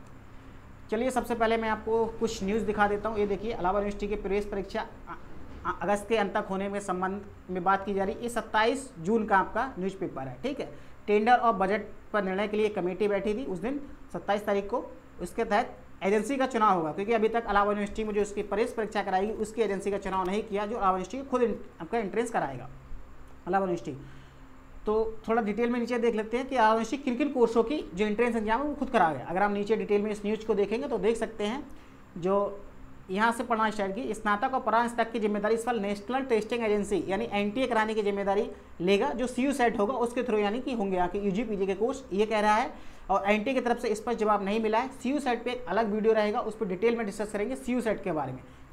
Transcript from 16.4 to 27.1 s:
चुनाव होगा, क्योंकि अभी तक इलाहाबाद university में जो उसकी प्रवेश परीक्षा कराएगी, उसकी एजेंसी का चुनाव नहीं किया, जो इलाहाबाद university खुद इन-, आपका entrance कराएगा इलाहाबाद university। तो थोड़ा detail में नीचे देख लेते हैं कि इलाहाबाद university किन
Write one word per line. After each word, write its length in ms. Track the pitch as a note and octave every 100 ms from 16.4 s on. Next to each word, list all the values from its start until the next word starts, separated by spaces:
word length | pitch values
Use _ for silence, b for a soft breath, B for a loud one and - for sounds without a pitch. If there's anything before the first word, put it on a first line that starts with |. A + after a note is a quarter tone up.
| C4
चुनाव 300 | A#3 G#3+ F3+
होगा, 160 | D#3+
क्योंकि 200 | G3 G3+
अभी 160 | A3+ A3
तक 160 | A#3 -
इलाहाबाद 260 | G3+ G#3 G#3
university 280 | G3+ -
में 100 | G#3+
जो 80 | G#3
उसकी 200 | G3 G#3
प्रवेश 300 | G3+ G3+ A3+
परीक्षा 300 | - G#3+ G#3+
कराएगी, 300 | G3 F#3 G#3+
उसकी 300 | G#3+ G#3+ -
एजेंसी 280 | G#3 F#3+ G3+
का 80 | G3
चुनाव 280 | F#3+ F#3+ F3+
नहीं 160 | G3+
किया, 240 | - G3 G#3
जो 100 | A#3
इलाहाबाद 240 | F#3+ F#3
university 300 | F3+ C4 C4+
खुद 120 | B3+
इन-, 140 | A#3 G3 - -
आपका 180 | A3 A#3
entrance 320 | G3 G#3+ B3
कराएगा 380 | F#3+ D3+ B2 - - - - - - - - E3+
इलाहाबाद 200 | G3 F#3+
university। 300 | E3+ D#3+ C3 B B B B B - - - G#3+
तो 300 | A3 A3 - -
थोड़ा 140 | A#3
detail 280 | G#3 G#3 A#3+
में 100 | B3
नीचे 180 | A3+ A#3+
देख 160 | A#3
लेते 220 | G#3 G#3+ A#3+
हैं 100 | C4+
कि 80 |
इलाहाबाद 220 | C4 G#3+ A3+
university 260 | A3+ C#4
किन 140 | C4